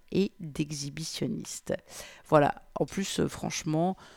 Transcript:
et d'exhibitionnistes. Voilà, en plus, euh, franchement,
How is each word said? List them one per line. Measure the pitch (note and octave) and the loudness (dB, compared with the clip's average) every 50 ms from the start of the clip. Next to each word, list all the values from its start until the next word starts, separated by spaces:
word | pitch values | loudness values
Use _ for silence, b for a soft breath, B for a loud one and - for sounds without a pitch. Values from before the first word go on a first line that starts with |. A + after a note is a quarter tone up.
| - - | -10 0
et | F#3+ F#3+ G3 G3+ - - | 2 2 2 2 0 -8
d'exhibitionnistes. | F3 D#3 C3 - D#3 D3 D#3 C#3+ C#3+ C#3+ C#3+ D#3 D#3+ - - - - B2+ - - - - - - - - - - - B B B B B B B B | -12 -8 -4 -4 -2 -2 -4 -6 -6 -6 -6 -6 -8 -8 -4 -4 -2 -2 -2 -4 -6 -10 -12 -10 -4 -4 -4 -4 -4 B B B B B B B B
Voilà, | - D#3 D3+ D3 - - - - - - | 6 6 8 8 6 2 -2 -10 -12 -4
en | - D#3+ | -2 -2
plus, | - - F#3+ G3 - - - | -2 0 -4 -4 -2 0 0
euh, | D#3 | 0
franchement, | C#3 - - - - - - - D#3 D3+ D#3 E3+ F#3+ F#3+ B B B B | 0 -2 -4 -6 -4 -4 -4 -2 0 2 2 2 2 0 B B B B